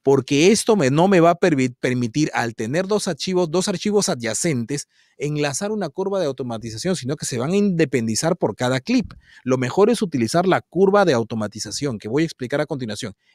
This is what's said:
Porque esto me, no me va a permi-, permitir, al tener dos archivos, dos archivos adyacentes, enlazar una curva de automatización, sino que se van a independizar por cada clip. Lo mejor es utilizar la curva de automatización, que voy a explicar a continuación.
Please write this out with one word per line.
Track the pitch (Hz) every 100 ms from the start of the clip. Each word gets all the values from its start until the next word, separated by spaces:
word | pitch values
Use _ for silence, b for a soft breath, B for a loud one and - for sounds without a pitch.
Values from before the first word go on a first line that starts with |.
Porque | - 135 123 143 180
esto | 226 - 208
me, | 131
no | 147 190
me | 185
va | 165
a | 170
permi-, | 185 139 127 123
permitir, | 135 123 120 147 151
al | 120 120
tener | 110 110 151 190
dos | 208 196
archivos, | 156 - 180 175
dos | 175 196
archivos | 180 208 202 190
adyacentes, | 139 113 107 175 131 113 143 - _ _ _
enlazar | 147 147 147 131 202
una | 214 170
curva | - 190 196
de |
automatización, | 156 135 123 117 113 110 180
sino | 175 123
que | 151
se | - 120
van | 135
a | 202
independizar | 202 170 151 127 113 110 160
por | 180 151
cada | 101 123 131
clip. | - 247 - - b b
Lo | 123 131
mejor | 123 180 214
es | 233
utilizar | 190 131 113 165 185
la | 135
curva | _ 170 196 202
de | 185
automatización, | 120 113 113 104 104 104 - 143 107
que | 107
voy | 135
a |
explicar | 165 - 123 143
a |
continuación. | 147 151 120 104 107 - _